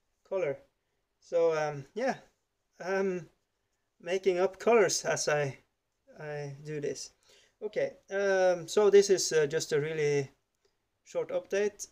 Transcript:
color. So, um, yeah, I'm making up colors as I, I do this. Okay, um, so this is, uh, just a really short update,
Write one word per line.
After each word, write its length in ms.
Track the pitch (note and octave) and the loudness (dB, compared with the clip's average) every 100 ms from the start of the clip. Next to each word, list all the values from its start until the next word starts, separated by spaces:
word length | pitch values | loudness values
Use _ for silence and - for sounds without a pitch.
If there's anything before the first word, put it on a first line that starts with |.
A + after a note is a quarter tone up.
| _ _ - | _ _ -8
color. 300 | F#3+ D#3+ C3+ _ _ _ _ _ _ | -6 -4 -6 _ _ _ _ _ _
So, 320 | - E3+ E3 D#3 | -4 0 2 2
um, 280 | D3+ C#3+ C3+ | -2 -6 -10
yeah, 220 | G#3 C4 F3+ - _ _ _ _ - | -6 -4 -4 -10 _ _ _ _ -14
I'm 480 | F3 F#3+ G3 F3+ D3+ _ _ _ _ _ _ _ | -4 -2 -2 -4 -10 _ _ _ _ _ _ _
making 380 | - F#3+ F#3+ F3 | -6 -2 0 0
up 200 | F#3 - | 0 0
colors 460 | - A#3 E3+ - | 4 6 4 2
as 240 | D#3+ D3+ - | -2 -2 0
I, 300 | D3 C#3+ - _ _ _ _ _ - | 0 0 -6 _ _ _ _ _ -18
I 380 | D3+ D3 C#3+ C#3 | -14 -12 -12 -14
do 160 | D3+ D3+ | -12 -8
this. 320 | D3 - - _ _ _ _ _ | -8 -8 -14 _ _ _ _ _
Okay, 300 | G#3+ F3+ C#3 - - | -10 -4 -4 -6 -8
um, 580 | G3 G3 F#3+ F#3 F3 D#3 | -2 0 4 4 2 -2
so 200 | - G#3 | 2 6
this 200 | G3 G3+ | 8 8
is, 220 | F3+ - | 4 2
uh, 140 | D#3+ C#3+ | 0 0
just 260 | D#3+ - | -2 -2
a 80 | D3+ | -2
really 500 | D3+ D#3+ D3 C#3+ C3+ _ _ _ _ _ _ _ | -2 -2 0 0 -2 _ _ _ _ _ _ _
short 240 | - F3 D#3+ | -12 -8 -6
update, 600 | F3+ F3+ G3 G#3 G3+ - | -6 -4 -4 -4 -6 -14